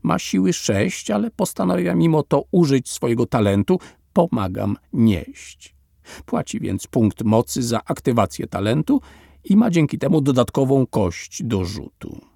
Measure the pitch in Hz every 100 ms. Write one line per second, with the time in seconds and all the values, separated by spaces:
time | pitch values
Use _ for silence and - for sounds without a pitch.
0 | 160 175 - 190 185 170 - 101 185 -
1 | - 208 226 - 185 - 185 180 175 175
2 | 165 156 - 143 - 175 151 135 - -
3 | 123 120 120 123 104 101 101 180 - _
4 | _ - 170 120 92 101 101 - _ 135
5 | 113 90 - - - - - _ _ _
6 | - - - - - 220 95 98 - 127
7 | 107 - 107 110 - 135 120 110 - -
8 | 139 117 98 - - 95 104 143 151 285
9 | - - - _ - 202 226 170 147 -
10 | 139 156 139 127 113 - 135 139 123 123
11 | 90 - - - 113 98 90 107 - -
12 | - - -